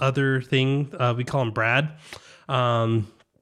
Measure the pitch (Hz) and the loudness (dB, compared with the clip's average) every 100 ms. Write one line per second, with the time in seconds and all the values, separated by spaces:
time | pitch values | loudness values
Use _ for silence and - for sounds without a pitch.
0 | 135 135 135 131 127 135 131 139 139 185 | -2 2 2 0 0 0 2 0 -2 -2
1 | 123 120 127 143 127 107 113 127 151 - | -2 0 -2 -2 -2 0 0 2 0 -6
2 | - - - - - 131 123 117 113 113 | -20 -20 -20 -18 -4 0 0 0 0 0
3 | 101 - _ _ | -2 -10 _ _